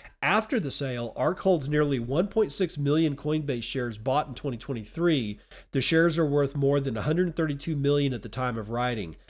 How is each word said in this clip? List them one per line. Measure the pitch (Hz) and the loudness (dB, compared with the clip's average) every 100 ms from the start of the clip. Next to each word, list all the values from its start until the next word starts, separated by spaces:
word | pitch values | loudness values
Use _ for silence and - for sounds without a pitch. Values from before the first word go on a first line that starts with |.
| - - | -20 -6
After | 135 196 220 247 | 0 0 0 -2
the | 151 | -2
sale, | - 139 123 117 - | -4 -4 -4 -6 -2
Ark | 135 185 | -2 0
holds | 190 175 131 | 2 2 2
nearly | 151 147 135 | 2 2 0
one | 117 139 202 | 0 0 0
point | 220 196 | 2 2
six | - 180 - | 2 -2 0
million | 143 151 160 139 | 2 4 2 0
Coinbase | 151 156 143 123 | -2 -2 -2 -4
shares | 117 135 123 107 | -4 -4 -4 -4
bought | 113 135 151 | 0 0 0
in | |
twenty | 123 147 120 | -4 -6 -6
twenty-three. | - 123 107 - 175 151 110 104 - - - | -6 -6 -6 0 2 2 0 -6 -14 -20 -6
The | 135 | -2
shares | 123 160 170 160 | 2 4 4 4
are | 156 | 2
worth | 143 139 139 | 2 2 2
more | 139 143 | 2 2
than | 135 110 | 0 -2
a | |
hundred | 104 160 180 160 | 0 0 0 0
thirty-two | 160 143 - 151 | -2 -2 -4 0
million | 139 147 143 | 2 2 2
at | 123 | -2
the | 107 | -6
time | - 127 113 | -4 -2 -2
of | 104 | -4
writing. | 117 123 120 87 78 - | -2 -2 -2 -6 -10 -18